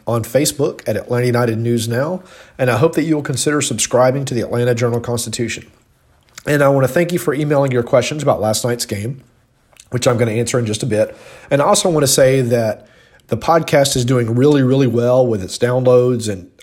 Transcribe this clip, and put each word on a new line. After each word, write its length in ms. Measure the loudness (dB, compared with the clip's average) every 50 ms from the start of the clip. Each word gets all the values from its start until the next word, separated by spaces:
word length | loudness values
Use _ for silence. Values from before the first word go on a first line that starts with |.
| _
on 160 | -4 -4 -4
Facebook 680 | -4 -2 0 0 0 0 -2 -2 -2 -4 -4 -6 -6
at 80 | -6 -4
Atlanta 300 | -4 -4 -4 -2 -2 0
United 320 | 0 0 0 0 0 -2
News 300 | -2 -2 -2 -2 -2 -2
Now, 340 | -2 -2 -2 -2 -4 -6 -8 -10 -16 -20 -20 -20 -20 _
and 140 | -2 -2 0
I 80 | 2
hope 160 | 2 2 2 2
that 80 | 0
you 140 | 0 0 -2
will 80 | -2 -2
consider 400 | -4 -6 -4 -2 -2 -2 -2 -2
subscribing 640 | -4 -4 -4 -4 0 2 2 2 2 2 0 -4
to 100 | -4 -4
the 60 | -6
Atlanta 340 | -4 -4 -2 -2 0 0 0
Journal-Constitution. 960 | 0 -2 -2 -2 -4 -4 -4 -6 -6 -6 -8 -6 -6 -6 -6 -6 -10 -12 -18 _ _ _ _ _ _ _ _ _ _ _ _ _ -10 -4
And 160 | -2 0 2
I 80 | 4 4
want 160 | 4 4 2
to 80 | 2 2
thank 180 | 0 0 0
you 60 | -2
for 160 | -2 -2 -2 -2
emailing 380 | -2 -2 0 0 0 0 2
your 100 | 0 -2
questions 400 | 0 2 2 2 2 0 -4 -2
about 200 | 0 0 0 0
last 220 | 0 -2 -2 -2 -2
night's 220 | -4 -4 -4 -6
game, 380 | -6 -6 -6 -6 -8 -10 -10 -16 _ _ _ _ _ _ _ _ _ _ -20 -14 _
which 180 | -6 0 0
I'm 100 | 0 2
gonna 160 | 2 0 0 0
answer 260 | -2 -2 -2 -2 -2
in 80 | -2
just 160 | -2 -4 -4 -4
a 20 |
bit. 320 | -2 0 0 0 -2 -4 -12 -20 -20 -20 -20 -4 -2
And 140 | 0 2 2
I 20 |
also 240 | 2 2 2 2 0
want 140 | 0 2 0
to 40 |
say 340 | 2 2 4 4 4 4 2
that 460 | 0 0 0 0 0 -2 -4 -6 -10 _ _ _ _ _ _ _ _
the 120 | _ -8
podcast 580 | -4 0 2 2 2 2 2 2 2 2 2 0
is 100 | -2 0
doing 300 | 0 0 0 0 0 0
really, 260 | 2 4 4 4 4
really 240 | 4 2 2 2 2
well 400 | 2 2 0 2 2 4 4 4
with 160 | 2 0 -2
its 160 | -4 -8 -4
downloads 720 | -4 -2 0 0 2 4 4 6 6 4 2 0 -2 -4 -6
and, 200 | -8 -8 -12 -18 _ _